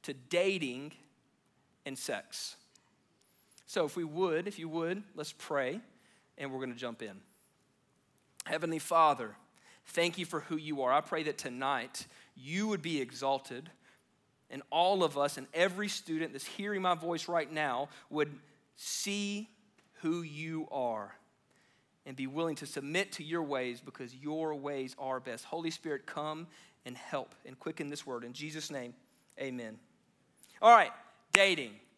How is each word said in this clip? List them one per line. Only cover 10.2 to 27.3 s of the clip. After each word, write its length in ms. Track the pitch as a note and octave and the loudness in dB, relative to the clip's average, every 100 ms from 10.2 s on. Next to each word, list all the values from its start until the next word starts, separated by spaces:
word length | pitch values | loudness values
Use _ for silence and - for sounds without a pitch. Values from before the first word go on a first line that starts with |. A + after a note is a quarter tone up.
| E3 | -4
for 140 | D#3+ | -4
who 160 | - D#3 | -4 -4
you 260 | D#3 C#3+ | -2 0
are. 120 | B2+ | 4
I 80 | C#3 | 4
pray 220 | D3+ D#3+ | 4 -2
that 140 | D3+ - | -2 -4
tonight 680 | C#3 B2 C3+ C3+ A#2+ - - - - - | -6 -4 0 0 -2 -10 -14 -18 -20 -18
you 320 | C3 F3 G#3+ | -6 -2 0
would 120 | G3 | -2
be 200 | D3+ D3+ | -2 -2
exalted, 680 | B2 B2 C3+ C3+ - B2 D#3+ - - _ _ _ _ _ _ | -2 -2 0 0 -2 -12 -14 -20 -20 _ _ _ _ _ _
and 120 | C3+ - | -14 -2
all 340 | D3+ F3+ G3 | 4 4 6
of 140 | E3 C#3+ | 4 4
us 200 | C#3+ C3+ | 0 0
and 100 | C3 | -6
every 360 | D#3+ F#3 F#3 G#3 | 4 4 4 -4
student 420 | - - D#3 D#3+ | -6 -4 -4 -4
that's 140 | C3+ - | -6 -10
hearing 360 | - G3+ G3+ | -6 -2 0
my 120 | F#3 | 2
voice 340 | E3+ E3 E3 - | 2 0 -4 0
right 240 | E3+ C#3+ | 0 0
now 380 | D#3 D3 B2 C#3+ - - | -2 0 0 -4 -10 -6
would 240 | D3+ D3 D3 - _ _ - | -2 -2 -2 -18 _ _ -12
see 720 | - - G3+ G3+ G3+ G3+ A3 _ _ _ _ - | -6 -4 -2 -2 -2 -4 -8 _ _ _ _ -6
who 260 | D#3+ E3+ | -2 -2
you 480 | E3 D3 D#3+ D#3+ - | -4 -8 -6 -6 -4
are 420 | C3+ B2 A2 G2+ - _ _ _ _ _ _ _ _ - | -2 -2 -2 -6 -14 _ _ _ _ _ _ _ _ -14
and 120 | C3 | -8
be 100 | C3 | -4
willing 280 | C#3+ E3 D3 | -2 -2 -2
to 80 | C#3 | -6
submit 480 | - C#3 E3+ G3 | -8 -2 0 0
to 100 | - | -6
your 180 | D3+ E3+ | -4 -4
ways 380 | D3+ C#3 B2+ A#2+ | -2 -2 -2 -6
because 340 | D3 - B2 | -14 -14 -14
your 420 | C3 D3 D#3 D#3+ D3 | -10 -6 -2 -2 -4
ways 380 | C#3+ C#3 C3 - | -4 -4 -6 -6
are 220 | C3+ C3 | -4 -4
best. 240 | B2+ A#2 - | -4 -10 -8
Holy 260 | E3 E3 | -4 -4
Spirit, 340 | D#3+ D#3+ C#3 - | -4 -4 -6 -6
come 420 | - D3+ D#3 E3+ - - _ B2 | -6 -6 -6 -10 -18 -20 _ -14
and 120 | B2 | -14
help 360 | - C#3+ - | -6 -6 -6